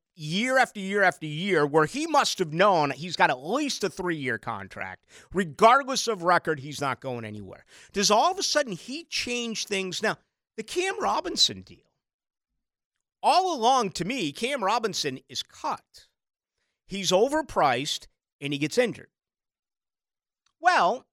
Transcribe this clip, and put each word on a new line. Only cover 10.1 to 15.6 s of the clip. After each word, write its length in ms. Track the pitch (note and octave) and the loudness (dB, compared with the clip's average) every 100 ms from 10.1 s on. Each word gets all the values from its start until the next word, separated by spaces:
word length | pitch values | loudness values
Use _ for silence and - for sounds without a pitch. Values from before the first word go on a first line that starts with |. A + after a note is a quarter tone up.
| - _ _ _ - | -4 _ _ _ -14
the 60 | |
Cam 380 | A3 F4+ F#4+ G#4 | -6 -4 -2 -2
Robinson 640 | G#3 A3 F#4 D#4+ - F#2+ | -2 -2 -2 0 0 -2
deal. 280 | - - _ _ _ _ _ _ _ _ _ _ _ _ _ _ | -16 -20 _ _ _ _ _ _ _ _ _ _ _ _ _ _
All 320 | A3 E4+ F#4 C#4+ | 4 4 4 2
along, 340 | A3+ C4 G3+ | 4 4 2
to 120 | - F3 | -4 -6
me, 260 | C4+ G3+ | -4 -4
Cam 320 | - B3 C#4 | -4 -6 -2
Robinson 560 | F#3+ A#3 A3 D#3+ D3 C3 - | -2 0 -2 -4 -6 -6 -12
is 140 | B2+ | -10
cut. 640 | - - | -10 -8